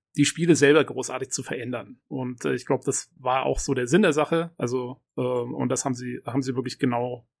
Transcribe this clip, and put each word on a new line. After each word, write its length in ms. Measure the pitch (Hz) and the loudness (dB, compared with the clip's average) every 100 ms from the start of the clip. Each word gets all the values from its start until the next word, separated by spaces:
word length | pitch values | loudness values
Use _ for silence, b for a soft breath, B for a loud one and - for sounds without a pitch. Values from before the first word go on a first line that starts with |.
| _ - | _ 0
die 80 | 143 | 2
Spiele 320 | - 170 139 | 2 4 6
selber 260 | 143 151 | 8 6
großartig 460 | 139 - 127 127 131 | 4 -2 -8 -8 -6
zu 140 | - | -8
verändern. 580 | 131 - 120 123 - - _ | -6 -8 -6 -8 -10 -18 _
Und, 360 | 135 127 123 | -8 -6 -4
äh, 120 | 143 127 | -2 -2
ich 100 | - | -2
glaub, 180 | 131 | -2
das 260 | - - - _ | -2 -4 -6 _
war 280 | 127 131 135 | -2 0 0
auch 140 | 135 | -2
so 140 | - | -2
der 140 | 131 120 | -2 2
Sinn 140 | 175 | 4
der 100 | 196 | 4
Sache. 400 | 147 147 165 165 - | 4 0 0 -2 -6
Also, 440 | 123 127 123 123 _ - | -4 -4 -6 -10 _ -6
ähm, 360 | 127 123 120 | -2 -2 -4
und 160 | 135 123 | -4 -2
das 160 | 131 139 | -2 -2
haben 80 | |
sie, 260 | 120 123 123 - | -6 -6 -10 -6
haben 160 | 131 | -4
sie 140 | 131 127 | -2 -4
wirklich 220 | 123 - | -6 -2
genau 480 | 127 120 123 123 _ _ | -2 0 -4 -8 _ _